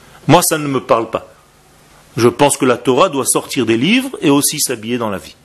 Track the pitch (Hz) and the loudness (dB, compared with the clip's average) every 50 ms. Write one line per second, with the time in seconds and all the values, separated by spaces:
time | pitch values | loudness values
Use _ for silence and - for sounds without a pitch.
0 | - - - - - - 139 175 175 - 170 156 147 143 135 127 120 - 131 113 | -20 -20 -20 -12 2 4 4 4 4 2 -2 -2 -4 -2 -4 -4 0 2 0 0
1 | 117 110 - 101 - - - _ _ _ _ _ _ _ _ _ _ _ _ - | 0 -2 -6 -8 -8 -8 -20 _ _ _ _ _ _ _ _ _ _ _ _ -20
2 | _ _ _ - 113 120 - - 147 143 135 - 139 131 120 110 - - 127 127 | _ _ _ 2 2 2 4 4 2 2 2 0 0 0 0 0 2 0 2 4
3 | 175 196 147 139 123 - - 151 - - - 139 120 107 117 113 123 170 226 254 | 2 2 2 -2 -4 -2 -2 -4 -4 -4 -4 -4 0 0 0 0 2 0 0 0
4 | 254 269 - - - 165 143 143 139 - - 151 - - 131 113 107 110 120 123 | 0 -4 -10 -4 0 2 2 2 2 -2 -4 -4 -4 -6 -6 -6 -6 -6 -6 -4
5 | 117 110 98 92 - - - _ _ | -4 -4 -6 -8 -10 -14 -20 _ _